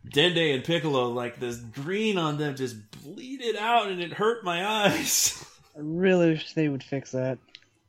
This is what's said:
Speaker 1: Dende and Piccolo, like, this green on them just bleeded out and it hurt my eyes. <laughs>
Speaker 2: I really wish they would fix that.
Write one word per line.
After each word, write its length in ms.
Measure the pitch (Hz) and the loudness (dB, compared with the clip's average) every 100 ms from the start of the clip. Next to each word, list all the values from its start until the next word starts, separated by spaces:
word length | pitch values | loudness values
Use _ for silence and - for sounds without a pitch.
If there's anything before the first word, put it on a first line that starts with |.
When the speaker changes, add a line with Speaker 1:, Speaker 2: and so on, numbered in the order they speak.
| - | 0
Speaker 1:
Dende 400 | 143 175 170 160 | 4 4 4 2
and 80 | 131 | 0
Piccolo, 460 | 139 170 156 135 123 | 0 0 2 2 2
like, 320 | 123 120 - | -2 -6 -6
this 160 | 123 117 | -8 -8
green 600 | 117 123 143 196 220 196 | -10 -10 -6 -2 0 0
on 200 | 156 147 | 0 -2
them 160 | 147 | -4
just 220 | 131 131 110 104 - | -4 -6 -6 -16 -18
bleeded 540 | 135 190 254 269 233 208 | -16 -16 -14 -6 -4 -2
out 320 | 220 240 208 | 2 2 2
and 120 | 180 | -4
it 120 | 170 | -6
hurt 320 | 156 214 233 | 0 0 0
my 200 | 196 170 196 220 202 | -2 -2 -2 2 2
eyes. 580 | - - - - - - | 2 0 2 0 -2 -16
<laughs> 40 | - _ 151 | -20 _ -10
Speaker 2:
I 40 | |
really 500 | 151 165 190 180 170 | -6 2 4 6 6
wish 240 | 156 - | 2 -2
they 140 | - 151 | 0 0
would 140 | 139 | -2
fix 300 | - 139 - | -4 -6 -4
that. 260 | 127 131 123 _ - _ _ | -4 -2 -4 _ -20 _ _